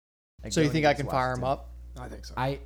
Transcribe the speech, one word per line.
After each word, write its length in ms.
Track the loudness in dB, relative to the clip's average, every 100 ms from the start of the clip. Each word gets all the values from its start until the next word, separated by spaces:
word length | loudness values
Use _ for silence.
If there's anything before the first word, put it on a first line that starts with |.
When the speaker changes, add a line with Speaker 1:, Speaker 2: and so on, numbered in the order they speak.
| _ _ _ -14
Speaker 1:
like, 100 | -2
Speaker 2:
So 80 | 2
you 40 | 4
Speaker 1:
going 60 |
Speaker 2:
think 140 | 6 4
I 40 |
Speaker 1:
against 120 | 4
Speaker 2:
can 60 | 2
fire 200 | 0 0
him 80 | 0
Speaker 1:
Washington, 220 | 0 -2 -4 -16 -14 -12
Speaker 2:
up? 60 |
Speaker 3:
I 40 | -12
think 160 | -12
so. 100 | -10 -2
Speaker 1:
I, 220 | -2 -2